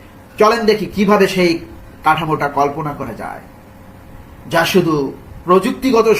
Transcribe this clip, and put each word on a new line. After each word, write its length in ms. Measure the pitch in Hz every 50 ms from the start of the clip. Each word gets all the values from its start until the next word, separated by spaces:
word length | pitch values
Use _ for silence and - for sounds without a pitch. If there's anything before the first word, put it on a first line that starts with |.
| - - - - - - - -
চলেন 240 | 208 220 233 226 214
দেখি 200 | 208 214 208 180
কিভাবে 400 | - - 190 208 190 208 196 190 190
সেই 240 | 190 185 180 170 165 - - - - - - - - - -
কাঠামোটা 440 | 156 156 160 165 156 151 143 147 135
কল্পনা 440 | - 139 143 143 139 160 151 147 135
করা 200 | - 131 113 101
যায়, 280 | - 85 85 - - - - - - - - - - - - - - - - - - - - - - - -
যা 140 | 175 165 165
শুধু 320 | - - 185 170 165 151 147 135 - - - - - - - -
প্রযুক্তিগত 600 | 170 185 190 - 262 - - 254 262 220 226 208 226 208